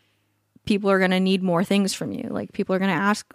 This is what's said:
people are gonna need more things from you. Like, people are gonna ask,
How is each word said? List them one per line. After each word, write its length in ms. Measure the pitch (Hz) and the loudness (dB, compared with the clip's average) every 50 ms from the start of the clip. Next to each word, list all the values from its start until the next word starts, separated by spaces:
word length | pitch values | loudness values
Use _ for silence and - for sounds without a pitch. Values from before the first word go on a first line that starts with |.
| _ _ _ _ _ _ _ _ _ _ _ _ _ | _ _ _ _ _ _ _ _ _ _ _ _ _
people 240 | - 214 196 208 196 | -2 0 0 2 2
are 100 | 196 190 | 2 4
gonna 200 | 190 185 185 185 | 2 2 2 2
need 240 | 185 185 190 190 185 | 2 2 2 2 2
more 200 | 185 170 165 196 | 0 0 0 2
things 300 | - 202 202 196 190 - | 2 2 2 0 0 -2
from 180 | - 170 - | -6 -8 -8
you. 160 | - - - - | -8 -8 -8 -6
Like, 220 | - 196 208 - - | -6 -6 -8 -6 -6
people 200 | - 202 - 190 | -6 -4 -2 -2
are 40 | 185 | 0
gonna 120 | 190 196 180 | 0 0 0
ask, 320 | 185 196 202 214 - - - | 0 0 0 0 -2 -4 -10